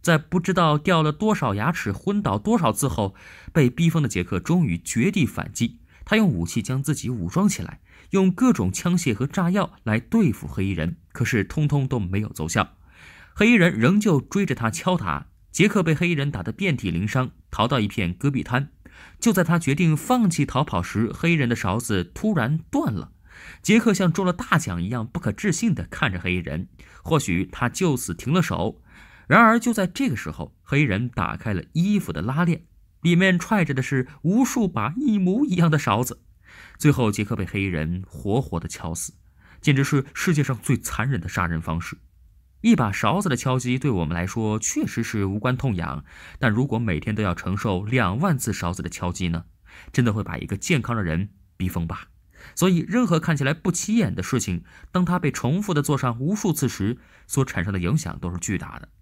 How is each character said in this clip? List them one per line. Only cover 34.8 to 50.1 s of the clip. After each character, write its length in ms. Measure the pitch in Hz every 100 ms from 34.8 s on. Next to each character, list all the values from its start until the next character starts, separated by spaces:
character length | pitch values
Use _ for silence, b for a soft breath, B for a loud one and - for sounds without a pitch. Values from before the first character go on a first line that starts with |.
| 107 196
一 220 | 294 208
模 260 | 180 208
一 120 | 294 180
样 160 | 170
的 80 | 151
勺 240 | - 104
子。 180 | 127 - _ _ B B B B
最 140 | 151
后 200 | 131 110
杰 140 | 107 104
克 100 | 117
被 120 | 92
黑 160 | 104
衣 20 | 98
人 380 | 82 80 90 92
活 320 | 69 98 110
活 200 | - 85
地 80 | 85
敲 260 | - 85
死， 220 | 82 - - _ b b b
简 160 | - 135
直 80 |
是 220 | 135 143 135
世 220 | - - 151
界 80 |
上 120 | 139 123
最 160 | - 120
残 320 | - - 117
忍 100 | 120
的 80 | 85
杀 200 | - 87
人 120 | 82
方 220 | 85 82
式。 160 | - - _ _ - _ _ _
一 160 | 220 220
把 160 | 113
勺 260 | 95 107 170
子 80 | 202
的 80 | 123
敲 240 | 131 127
击 180 | 123 127
对 140 | 147
我 140 | 98 78
们 100 | 85
来 100 | 92
说 320 | 120 110 107
确 300 | - 294 262
实 160 | -
是 220 | 113 107 98
无 120 | 101
关 200 | 127 127
痛 180 | 135 92
痒， 300 | 82 69 B B B B
但 100 | 120
如 160 | 107 139
果 140 | 110
每 180 | 117 78
天 160 | 113
都 80 | 107
要 140 | 104 85
承 220 | - 98
受 260 | 113 90
两 360 | 107 127 98 107
万 180 | 190 135
次 160 | -
勺 180 | 92 87
子 100 | 90
的 60 | 71
敲 240 | - 90
击 160 | 82 90
呢？ 160 | 82 - _ B B B
真 140 | -
的 80 | 120